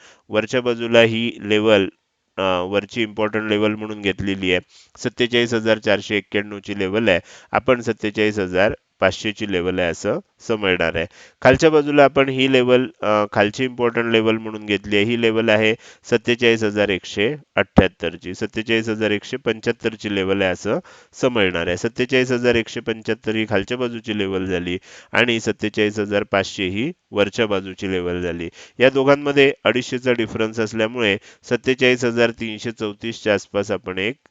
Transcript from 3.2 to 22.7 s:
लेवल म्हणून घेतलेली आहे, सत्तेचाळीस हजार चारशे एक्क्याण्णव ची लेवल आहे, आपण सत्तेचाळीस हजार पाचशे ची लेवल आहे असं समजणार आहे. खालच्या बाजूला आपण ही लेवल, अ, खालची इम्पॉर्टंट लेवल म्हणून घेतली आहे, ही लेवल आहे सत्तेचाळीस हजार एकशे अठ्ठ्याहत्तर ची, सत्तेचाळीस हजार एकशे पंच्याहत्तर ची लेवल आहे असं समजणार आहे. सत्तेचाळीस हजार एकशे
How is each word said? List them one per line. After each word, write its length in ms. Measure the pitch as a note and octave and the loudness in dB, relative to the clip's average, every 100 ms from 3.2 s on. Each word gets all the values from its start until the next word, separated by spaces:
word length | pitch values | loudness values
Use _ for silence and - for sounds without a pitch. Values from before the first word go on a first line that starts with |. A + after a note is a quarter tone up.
| G#2+ G#2+ G#2+ | -4 -2 -2
लेवल 260 | G#2 G#2+ G#2+ | 0 0 -2
म्हणून 260 | G#2+ G#2+ | -6 -6
घेतलेली 500 | G2+ F#2 G2 G2 F#2 | -4 -2 -4 -2 0
आहे, 80 | F2+ - - _ - | 0 -2 -14 _ -10
सत्तेचाळीस 560 | B2+ - A#2+ A#2+ A#2+ | -8 -2 0 0 0
हजार 240 | A#2 A2 A2 | 0 0 0
चारशे 400 | A2 G2+ - G#2 | 2 -2 0 -4
एक्क्याण्णव 420 | - G#2 G#2 G2+ | -2 -4 -6 -8
ची 200 | G2 G2+ | -10 -4
लेवल 280 | F#2+ G#2 A2+ | -2 0 2
आहे, 120 | E2+ - - - | 2 0 -16 -6
आपण 300 | G#2+ A#2 B2 | -2 0 0
सत्तेचाळीस 580 | A#2 A2 G#2+ G#2 G#2+ G#2 | 0 -4 -4 -2 0 0
हजार 340 | F#2 F2+ G#2 - _ _ | -2 0 0 -2 _ _
पाचशे 320 | F#2+ F#2 A2 | 0 0 -6
ची 200 | G#2 G#2 | -6 -4
लेवल 280 | F#2 F2 F#2 | -2 -2 0
आहे 100 | F2 | -2
असं 300 | E2 G2+ D3 - _ - | -2 -4 -4 -6 _ -6
समजणार 480 | A2 G2 F2+ E2 E2 | -2 0 0 0 -2
आहे. 100 | E2 - - _ | -6 -10 -20 _
खालच्या 280 | C3 C3 D#3+ | 4 6 6
बाजूला 340 | D#3 D3 D3 | 4 4 6
आपण 260 | C#3 C#3 C3+ | 6 4 0
ही 220 | C3 C3+ | 2 2
लेवल, 360 | C3 B2 B2+ B2 - | 4 4 4 2 -4
अ, 240 | G#2 G#2+ G#2 | 0 0 2
खालची 320 | - G#2 A2 | 2 0 0
इम्पॉर्टंट 480 | C3 A#2+ A#2+ A#2 A#2 | -6 -2 -2 0 0
लेवल 260 | A2+ A2 A2 | 2 2 0
म्हणून 280 | A2 G#2+ G#2+ | -4 -8 -4
घेतली 300 | G2 G#2 G#2 | -4 0 0
आहे, 100 | G#2 | 2
ही 160 | A#2+ | 2
लेवल 280 | A#2 A2 A2+ | 0 2 2
आहे 260 | G#2+ A2 A#2 - - | 4 4 0 -6 -20
सत्तेचाळीस 600 | - A#2+ A2 A#2+ A#2+ A2+ | -2 -2 0 2 2 2
हजार 260 | A2 G#2 G2+ | 0 0 0
एकशे 460 | F#2 - - G#2+ D3 _ - | -2 -4 -4 -2 -4 _ -4
अठ्ठ्याहत्तर 600 | G2 - F#2+ - E2+ E2+ | 2 4 4 2 -8 -8
ची, 180 | F2+ | -10
सत्तेचाळीस 560 | F#2+ G#2+ - A2 A2+ A2+ | -8 -8 -6 -2 0 0
हजार 220 | A2 G#2+ | -2 0
एकशे 260 | G#2 - B2+ | -2 -4 -6
पंच्याहत्तर 560 | A#2 A2 A#2+ A#2 A2+ | -4 -4 -4 -4 -4
ची 220 | A2 G#2+ G2+ | -6 -4 -2
लेवल 260 | F#2+ G2 | 0 0
आहे 100 | F#2+ | 0
असं 280 | F2+ G2+ D3 - - _ | -2 -4 -4 -6 -18 _
समजणार 540 | - C3 A#2+ F#2+ F2 F2 | -4 -2 2 0 0 -2
आहे. 100 | F2+ | -2
सत्तेचाळीस 540 | A#2 A#2 B2 C3 B2+ | -4 -4 0 0 0
हजार 240 | B2 A#2+ A#2+ | 0 2 0
एकशे 240 | A2 | -2